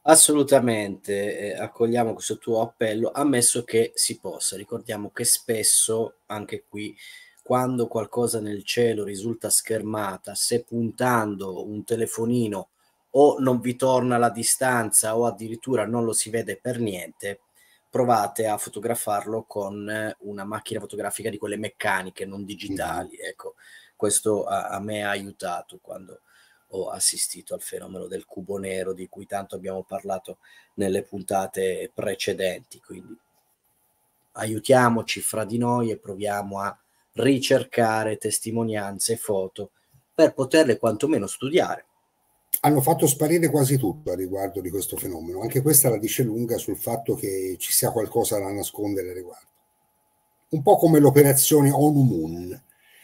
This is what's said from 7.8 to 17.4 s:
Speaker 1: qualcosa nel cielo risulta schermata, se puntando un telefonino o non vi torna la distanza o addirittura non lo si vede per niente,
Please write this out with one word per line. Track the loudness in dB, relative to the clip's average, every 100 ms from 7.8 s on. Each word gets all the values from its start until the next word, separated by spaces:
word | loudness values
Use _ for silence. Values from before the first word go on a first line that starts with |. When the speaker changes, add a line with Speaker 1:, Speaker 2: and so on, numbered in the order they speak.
| -2
Speaker 1:
qualcosa | -2 -4 -2 -2 -2
nel | -6 -8
cielo | -4 0 2 0
risulta | -4 -6 -6 -6 0
schermata, | -2 0 -4 -2 -4 -6 -8 -10
se | -6 -2 -2
puntando | -2 -4 -4 -2 2 2 0 -4 -8 -10 -8
un | -10
telefonino | -4 -2 -2 -2 0 0 0 -4 -8 _ _ _ _
o | 6 6 6
non | 2 2
vi | 0
torna | 0 2 2 2 2
la | 2
distanza | 0 -2 0 2 0 2 0 2 0
o |
addirittura | 0 -2 -10 -10 -2 -2 0
non | -2
lo | -2
si | -2 -2
vede | -4 -6 -8
per | -6 -4
niente, | -4 -4 -10 -10 -10 -10